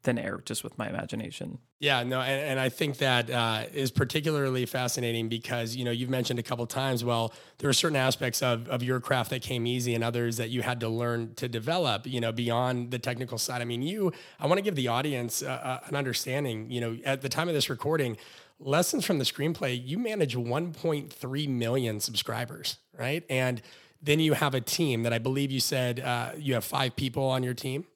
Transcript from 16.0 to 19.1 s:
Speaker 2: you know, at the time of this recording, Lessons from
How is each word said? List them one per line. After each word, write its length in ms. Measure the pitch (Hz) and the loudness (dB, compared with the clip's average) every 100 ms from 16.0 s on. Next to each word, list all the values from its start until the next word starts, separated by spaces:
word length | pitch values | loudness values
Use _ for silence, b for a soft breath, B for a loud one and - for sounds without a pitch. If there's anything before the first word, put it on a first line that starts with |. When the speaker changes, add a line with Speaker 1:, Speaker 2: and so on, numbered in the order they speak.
| 135 120 - 131 143 110 110 | 0 -2 -2 -2 0 -2 -4
Speaker 2:
you 100 | 123 | -2
know, 160 | 117 113 | -2 -2
at 160 | 139 135 | -2 -2
the 80 | 135 | -2
time 200 | 139 170 | -2 0
of 60 | |
this 140 | 156 - | 2 0
recording, 500 | 123 139 160 131 110 B B B _ | -2 0 2 0 -2 B B B _
Lessons 440 | 139 147 180 294 | 2 2 4 0
from 140 | - | 2